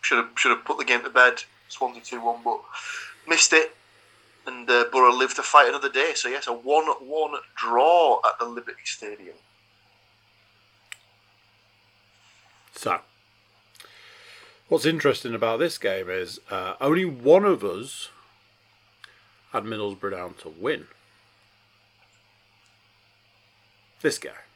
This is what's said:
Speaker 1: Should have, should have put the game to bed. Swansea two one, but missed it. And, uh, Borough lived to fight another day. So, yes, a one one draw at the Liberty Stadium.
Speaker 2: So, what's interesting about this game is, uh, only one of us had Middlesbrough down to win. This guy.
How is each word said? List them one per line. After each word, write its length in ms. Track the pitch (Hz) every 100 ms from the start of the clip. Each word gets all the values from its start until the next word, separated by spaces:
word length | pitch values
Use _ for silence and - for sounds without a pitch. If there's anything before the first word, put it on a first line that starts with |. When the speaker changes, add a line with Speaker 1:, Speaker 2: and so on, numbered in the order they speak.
Speaker 1:
Should 180 | - 120
have, 100 | 117 -
should 160 | 135
have 120 | 113
put 140 | - 151
the 80 | 131
game 180 | 123
to 60 | 120
bed. 340 | 127 123 120 - _ _
Swansea 340 | - 127 120
two 200 | - 123
one, 160 | 117 117 117
but 160 | 110 - - - - - - -
missed 240 | 165 -
it. 240 | 160 156 - _ _ _ _ _ _ -
And, 200 | 127 120
uh, 160 | 120 120
Borough 220 | 131 123
lived 220 | 123 131 -
to 80 |
fight 240 | 127 147 127
another 220 | 139 135
day. 240 | 127 160 147
So, 140 | 123
yes, 180 | 135 135
a 60 |
one 320 | 120 123 151 156
one 480 | 147 131 151 156 143 - -
draw 640 | 117 120 147 175 160 117 113
at 140 | -
the 60 | 117
Liberty 360 | 120 120 - -
Stadium. 500 | - 104 104 92 - _ _ _ _ _ _ _ _ _ _ _ _ _ _ _ - _ _ _ _ _ _ _ _ _ _ _ _ _ _ _ _ _
Speaker 2:
So, 260 | - 110 87 - _ _ _ _ _ _ _ - - - - - - - _ _
what's 160 | 160 151
interesting 500 | 165 147 - 127 117
about 240 | 113 117
this 180 | 165 -
game 320 | 101 95 92
is, 300 | 92 90 - -
uh, 260 | 98 92 -
only 260 | 139 165 185
one 400 | 131 123 175 202
of 180 | 151
us 460 | 98 90 131 - - - _ _ _ _ _ _ _ _ - _ _ _ _
had 120 | -
Middlesbrough 480 | 107 110 104 98 101
down 220 | 95 87 87
to 140 | 85
win. 380 | 80 107 151 - _ _ _ _ _ _ _ _ _ _ _ _ _ _ _ _ _ _ _ _ _ _ _ _ _ _ _ _ _ _ _
This 160 | 156 -
guy. 140 | - - -